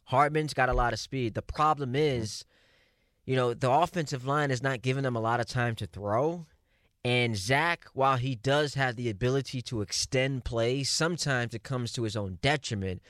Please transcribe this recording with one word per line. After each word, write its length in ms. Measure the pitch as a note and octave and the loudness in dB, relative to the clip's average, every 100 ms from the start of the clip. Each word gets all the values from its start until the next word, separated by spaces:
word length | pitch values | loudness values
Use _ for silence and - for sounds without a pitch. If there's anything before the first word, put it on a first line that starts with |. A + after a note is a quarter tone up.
| - | 0
Hardman's 480 | B2+ D3 D#3 D3+ | 4 4 2 -2
got 160 | C#3 B2+ | 2 2
a 40 | |
lot 200 | B2 A#2+ | 4 2
of 60 | A2 | -2
speed. 340 | - C3+ A#2 | -4 -2 -2
The 80 | C3+ | -4
problem 520 | - - D3+ C#3+ C3 | -6 2 2 2 0
is, 520 | C3+ D#3 B2 G#2 - - _ _ _ _ _ _ _ - | 2 2 0 -4 -8 -14 _ _ _ _ _ _ _ -2
you 100 | C3 | 0
know, 180 | B2 | 0
the 160 | A#2 B2+ | 2 4
offensive 560 | C#3+ F3 F3 D3 C3+ C3 | 4 2 0 -4 -6 -2
line 240 | D3 C#3+ | 0 0
is 140 | B2 | 0
not 180 | C3+ B2+ | -2 -2
giving 220 | B2+ C3+ | -2 0
them 140 | C3 A#2 | 0 0
a 40 | |
lot 200 | A2+ A#2+ | 0 0
of 40 | A2+ | 0
time 300 | B2+ A#2+ A2 | -2 -2 -2
to 120 | G2 | -8
throw. 580 | - G2+ A2+ D#3 F3 D#3 _ _ _ _ _ B2 | -6 0 2 2 -2 -10 _ _ _ _ _ 0
And 320 | B2 A#2+ G#2 | 2 2 0
Zach, 480 | G2 C3+ E3+ E3+ - | 2 2 2 0 -4
while 240 | - C3+ C3 | 0 2 2
he 180 | C3 A#2 | 0 -2
does 380 | C3+ C#3+ C3+ | 0 2 2
have 240 | C#3 B2+ A2+ | 0 -2 -2
the 120 | A#2 | -4
ability 520 | F#2+ B2 C#3 - C3 | 0 0 0 -2 -6
to 200 | - A#2 | -6 -6
extend 640 | G2 - - C3 C3+ C3+ | -4 -4 0 0 0 -2
plays, 460 | - A2+ A#2 C#3 C3+ | -4 0 0 0 0
sometimes 640 | - D#3+ E3+ D3 B2+ A#2+ | 0 0 0 0 0 -2
it 100 | A#2 | -6
comes 300 | - B2+ A#2 | -6 -4 -4
to 100 | - | -4
his 140 | A2+ G#2+ | -4 -2
own 220 | F#2+ F2+ | -6 0
detriment 600 | C#3+ D3+ - G#2 F#2+ F2+ | 2 2 -2 -4 -4 -6